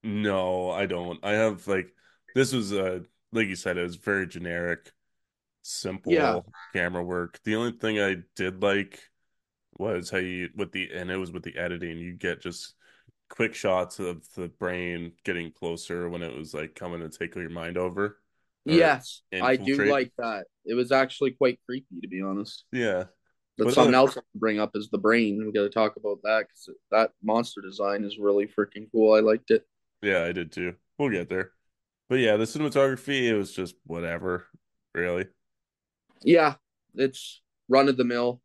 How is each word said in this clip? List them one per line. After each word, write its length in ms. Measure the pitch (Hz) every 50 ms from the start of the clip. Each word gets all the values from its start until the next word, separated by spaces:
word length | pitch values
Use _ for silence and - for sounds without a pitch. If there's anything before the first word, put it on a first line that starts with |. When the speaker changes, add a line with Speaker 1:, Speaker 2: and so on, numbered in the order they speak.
| -
Speaker 1:
No, 640 | 110 104 104 107 104 98 95 92 90 92 92 90 90
I 160 | 87 92 101
don't. 340 | 92 92 87 87 87 85 80 -
I 100 | 101 104
have, 340 | 107 110 113 104 87 - 101
like, 260 | 101 95 90 90 _ _ _ _ _ _ _ _ -
this 180 | 127 135 - 131
was 180 | 127 107 98
a, 320 | 101 98 95 92 90 90 85 _ _ _ _ _
like 160 | - 113 110 98
you 80 | 95
said, 220 | 85 - 98 90 90
it 60 | 87
was 120 | 90 87
very 320 | 85 - - 101 98 95 90
generic, 640 | - 87 87 87 85 87 87 87 85 - _ - _ _ _ _ _ _ _ _ _ _ _ _ _ _ _
simple 500 | - - - - 92 92 98 _ - 170
Speaker 2:
Yeah. 280 | 165 151 127 110 87 90 - - - - - -
Speaker 1:
camera 300 | 95 87 87 90 87 87
work. 360 | 87 90 87 87 85 _ - _
The 120 | 110 107
only 180 | 110 117 120 117
thing 260 | 117 - 110 110 104
I 160 | 101 98 98 87 85 _ _
did 260 | - 95 92 95 92 101
like 380 | 101 98 101 98 95 - - - _ _ _ _ _ _ _ _ _ _ _ _ _ _ -
was 320 | 95 110 104 92 87 87
how 60 | 104 95
you, 300 | 92 92 90 90 90 85 -
with 160 | 101 101 87 -
the, 180 | 95 92 - -
and 180 | 87 90 90
it 60 | 92 95
was 140 | 92 87
with 120 | 87 90 85
the 140 | 85 - -
editing, 420 | 87 87 87 85 90 85 82 82
you 140 | 85 90 87
get 280 | 87 - 90 85 -
just 340 | - 90 85 - - - _ _ _ _ _ _ _ _ _ _ _ _
quick 260 | - - 117 107 -
shots 440 | - - 104 92 92 90 87 - -
of 280 | 98 90 87 80 - - _
the 140 | - 90 87
brain 640 | - _ 95 90 90 90 90 87 87 85 85 85 85 _ _
getting 260 | - 92 87 85 80
closer 580 | 78 _ - 85 85 85 - - 90 87 87 87
when 140 | 85 85 87
it 120 | 82 60 65
was, 160 | 80 78 -
like, 220 | 73 78 80 _
coming 260 | - 90 90 87 85
to 80 | 85 80
take 260 | 78 - 87 82 -
your 140 | 92 87 80
mind 280 | 85 85 82 85 87 90
over. 440 | 90 90 87 98 101 104 101 _ _ _ _ _ _ _ _ _ _ 143
Or 80 | 160
Speaker 2:
Yes, 460 | 170 170 156 143 131 127 - - - _ _ - 92
I 180 | 101 127 131 127
do 220 | 101 113 139 139
Speaker 1:
infiltrate. 100 | 104 104
Speaker 2:
like 220 | 143 139 127 120 _ -
that. 300 | 120 117 110 101 87 _ _ _ _
It 80 | 90 113
was 180 | 123 127 120
actually 400 | 135 131 135 131 - - 143 135
quite 280 | 131 _ 139 127 123 - _
creepy, 360 | - 123 131 - _ - 85
to 60 | 95 95
be 140 | 90 92
honest. 440 | 95 95 95 101 101 - - - _ _
Speaker 1:
Yeah. 340 | - 127 120 110 95 90 92 - _ _ _ _ _ _ _ _ _ -
Speaker 2:
That's 120 | 110 113
Speaker 1:
But 40 | 127
Speaker 2:
something 200 | - 127 120 127
Speaker 1:
other 40 | 127
Speaker 2:
else 200 | 135 135 135 127
I 40 |
can 180 | - _ _ 101
bring 200 | 104 110 107 104
up 120 | 107 104 _
is 140 | 107 107 -
the 80 | - 101
brain. 480 | 98 110 113 117 113 107 101 107 107
We 60 | 107
gotta 180 | 101 107 101 101
talk 260 | 101 113 110 107 - -
about 240 | - 107 101 101 -
that 260 | 107 110 110 104 -
'cause 200 | _ - - - 82 - _ _
that 220 | - 110 113 - _ _
monster 400 | 98 107 107 117 120 117 - 101
design 420 | 98 95 98 98 101 101 101 101 104
is 140 | 101 104 110
really 280 | 101 101 101 101 101 107
freaking 440 | - - 104 - _ 104 110 110
cool. 220 | - 113 110 107 107
I 80 | 107
liked 300 | 107 110 110 110 _ -
it. 160 | 113 110 - _ _ _ _ _ _ _
Speaker 1:
Yeah, 220 | - 101 95 90 82
I 80 | 85
did 200 | 87 90 85 78
too. 240 | - - 90 90 87 _ _ _ _ _
We'll 120 | 147 135
get 200 | 107 87 87 -
there. 240 | 92 92 92 - _ _ _ _ _ _ _ _ _ _ _ _
But 100 | 127 131
yeah, 180 | 123 110 107 107
the 60 | 113
cinematography, 800 | 113 - 147 151 147 123 139 139 135 131 120 - - 143 135 123
it 120 | 120 113 104
was 160 | 98 90 -
just 220 | - 95 87 - _ _
whatever, 600 | - 82 85 85 85 85 85 90 92 90 90 - _ _ - _ _ _ _ _ _ _
really. 340 | 82 87 87 87 90 98 - _ _ _ _ _ _ _ _ _ _ _ _ _ _ _ _ _ _ -
Speaker 2:
Yeah, 320 | - - 165 156 147 143 _ _ _ _ _ _ _ _
it's 460 | - 135 139 135 - - - - - _ _ _ _ _ _
run 200 | 127 135 139 139
of 80 | 135 123
the 60 | 123
mill. 380 | 120 120 120 120 123 123 123 _